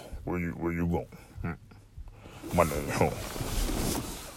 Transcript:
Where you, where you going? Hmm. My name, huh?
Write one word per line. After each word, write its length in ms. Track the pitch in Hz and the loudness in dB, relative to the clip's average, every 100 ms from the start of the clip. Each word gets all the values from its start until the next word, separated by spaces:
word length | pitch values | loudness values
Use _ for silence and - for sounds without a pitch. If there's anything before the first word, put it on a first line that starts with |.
| - - - | -10 -8 -4
Where 120 | 87 | 0
you, 140 | 85 | 0
where 200 | - 82 | 0 0
you 140 | 85 85 | 2 2
going? 220 | 82 - - - - | 2 0 -8 -16 -6
Hmm. 120 | 87 82 - - - - - - - - - 87 | -4 -4 -8 -20 -18 -14 -14 -14 -16 -14 0 6
My 80 | |
name, 240 | 85 73 71 | 6 4 0
huh? 200 | - 80 - - - - - - - - - - - - | 4 4 4 -4 -4 0 2 2 2 2 0 -2 -8 -10